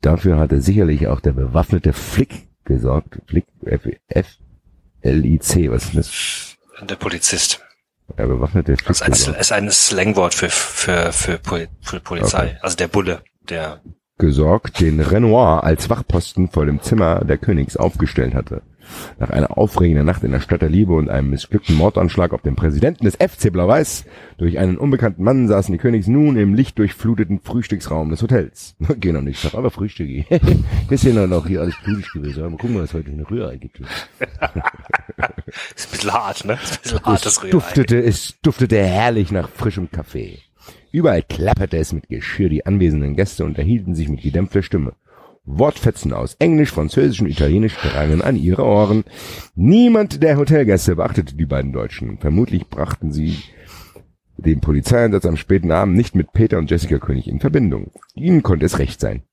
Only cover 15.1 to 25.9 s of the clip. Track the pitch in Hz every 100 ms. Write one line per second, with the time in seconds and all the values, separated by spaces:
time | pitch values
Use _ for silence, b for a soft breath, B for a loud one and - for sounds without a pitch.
15.1 | 98 117 113 110 80 78 80 - 117 -
16.1 | 90 - - 90 - 73 73 - 113 85
17.1 | 87 - 71 - 87 67 - 85 - 71
18.1 | - 62 62 - - - _ B B B
19.1 | B 62 - 71 - 104 - 87 76 73
20.1 | 90 - 65 - 87 80 85 104 82 73
21.1 | 69 69 69 - 101 - 78 87 95 87
22.1 | - 87 - - 67 80 73 127 175 107
23.1 | - 180 - - 90 90 131 156 - -
24.1 | B B B 87 82 92 90 143 135 117
25.1 | 82 98 135 117 101 95 87 123